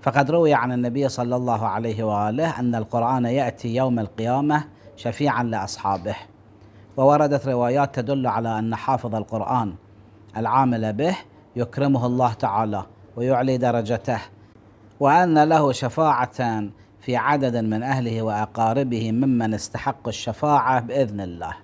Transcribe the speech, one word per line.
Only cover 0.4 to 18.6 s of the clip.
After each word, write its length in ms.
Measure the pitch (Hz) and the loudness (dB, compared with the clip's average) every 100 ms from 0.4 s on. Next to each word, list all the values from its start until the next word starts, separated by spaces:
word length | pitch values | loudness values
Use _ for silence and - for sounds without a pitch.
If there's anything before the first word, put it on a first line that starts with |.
| 165 | 4
عن 180 | 139 123 | 4 2
النبي 380 | 123 123 123 135 | -2 -2 -2 -2
صلى 260 | - 120 123 | -2 -2 -2
الله 320 | 123 113 110 | -2 -2 -2
عليه 360 | 98 113 107 | -4 -4 -2
وآله 560 | 110 104 104 117 165 143 | -2 0 0 0 -2 -2
أن 160 | 123 117 | -2 -2
القرآن 500 | 107 120 117 131 120 | -2 -2 0 0 0
يأتي 500 | 131 127 - 120 117 | 0 -2 -4 -4 0
يوم 240 | 131 120 | 0 0
القيامة 640 | 104 - 113 131 147 151 151 - - - | -4 -4 -2 0 2 0 -2 -16 -20 -10
شفيعًا 480 | 120 113 147 117 | -8 -2 0 0
لأصحابه، 720 | 120 110 95 - 98 95 90 - - - - - - - - - | -2 -4 -6 -6 -2 -2 -4 -8 -12 -20 -20 -20 -20 -20 -14 2
ووردت 500 | 135 147 151 143 135 | 4 6 4 0 0
روايات 480 | 123 120 135 139 - | 0 0 0 0 -2
تدل 320 | 113 139 127 | -4 -2 2
على 320 | 104 117 110 | 2 2 -2
أن 160 | 113 107 | -2 -4
حافظ 400 | - 131 - 110 | 0 0 0 -4
القرآن 580 | 104 113 98 123 110 85 - - - - - 110 | -4 -4 0 0 0 -6 -18 -20 -20 -20 -14 -6
العامل 560 | 113 120 135 120 110 | 0 4 4 2 -2
به 220 | 104 151 185 - - - - | 0 -2 -2 -8 -20 -14 -6
يكرمه 500 | 117 - 139 135 123 | -4 -2 2 2 2
الله 280 | 123 123 | 2 0
تعالى 520 | 113 117 101 110 104 - - - - | 0 -2 0 -2 -4 -8 -16 -18 -6
ويعلي 420 | 123 127 131 127 | 0 2 2 0
درجته، 600 | 123 120 107 120 - 117 - - - - - - - - | 2 0 0 -4 -2 -4 -6 -20 -20 -20 -20 -20 -20 0
وأن 440 | 143 160 180 156 | 4 6 6 6
له 280 | 151 160 143 | 6 6 4
شفاعة 920 | 127 127 135 156 127 123 - 120 110 104 - - - | 0 -4 0 2 2 -2 -2 -2 -2 -6 -12 -20 -16
في 140 | - 120 | -4 -2
عدد 400 | 120 147 131 117 | 2 2 0 0
من 280 | 110 110 | -2 -2
أهله 380 | 123 135 120 113 | -2 -2 -2 -2
وأقاربه 880 | 110 104 107 - | -2 -2 -4 0